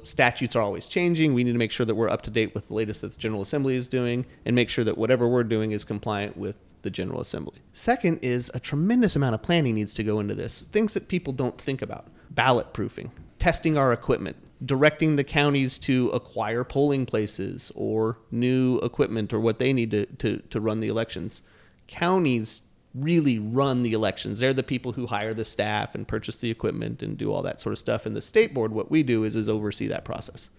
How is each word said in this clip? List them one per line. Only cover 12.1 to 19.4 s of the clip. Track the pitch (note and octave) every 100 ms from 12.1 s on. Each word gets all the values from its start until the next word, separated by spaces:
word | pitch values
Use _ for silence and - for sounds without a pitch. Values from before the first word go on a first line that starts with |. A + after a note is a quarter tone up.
| - -
Ballot | - B2 A#2+ -
proofing, | - G2+ - - - - -
testing | F3+ - D#3+ D3+
our | C3
equipment, | A#2 - B2+ F#2+ - - -
directing | C3 C3+ D3+ D3+ D#3 C#3+
the |
counties | C#3 D3+ D3 C#3+ C3 -
to | - B2+ B2
acquire | A#2+ - A2+ G#2+ A#2
polling | B2+ C#3 D3 C#3
places | B2 A2 G#2 - G2 C3 -
or | - G#2+ A2 A2 A#2 -
new | A#2 B2 C3 B2+ B2+
equipment | A#2 - A2 A2+ G#2
or | A2